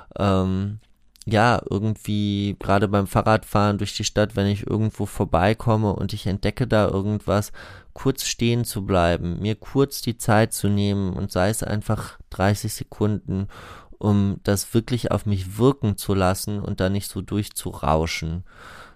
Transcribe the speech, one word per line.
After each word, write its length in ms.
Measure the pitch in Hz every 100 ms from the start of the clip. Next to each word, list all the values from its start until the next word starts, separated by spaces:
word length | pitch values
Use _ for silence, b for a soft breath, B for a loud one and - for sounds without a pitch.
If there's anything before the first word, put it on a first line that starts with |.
| B -
ähm, 600 | 101 95 95 95 101 107 _ _ _ - -
ja, 340 | 104 120 110 -
irgendwie 880 | 101 110 104 - 104 101 101 101 95
gerade 300 | - 101 104
beim 180 | 101 98
Fahrradfahren 720 | 113 107 110 - 107 104 101
durch 160 | 104
die 100 | -
Stadt, 300 | 107 - 107 98
wenn 100 | 101
ich 200 | 101 -
irgendwo 400 | 104 110 - 104
vorbeikomme 840 | - 95 80 95 110 - 110 107
und 200 | 92 95
ich 140 | - 92
entdecke 400 | 98 104 - 123
da 220 | 110 101
irgendwas, 640 | 98 101 104 - 98 104 B B B B
kurz 320 | - 135 135
stehen 400 | - - 120 120
zu 220 | 117 107 98
bleiben, 520 | 95 85 85 87 85
mir 140 | 104
kurz 460 | 107 - 131 139 -
die 160 | - 113
Zeit 360 | - 107 113
zu 160 | - 101
nehmen 440 | 101 101 101 95
und 180 | - 98
sei 200 | - 92
es 120 | 113
einfach 560 | - 104 - 107 98 - -
dreißig 420 | - 95 104 107
Sekunden, 760 | - - - 104 101 - 95 98 B B B B -
um 420 | 104 101 101 -
das 280 | - 101 -
wirklich 380 | 117 - 123 -
auf 160 | 101 110
mich 320 | 95 90 104
wirken 400 | 127 143 104 98
zu 160 | -
lassen 440 | 98 92 95 - 104
und 220 | 98 101
da 80 | 92
nicht 220 | 101 -
so 100 | 98
durchzurauschen. 1200 | - 104 104 - 92 - 71 78 82 - 80 87 - B B B B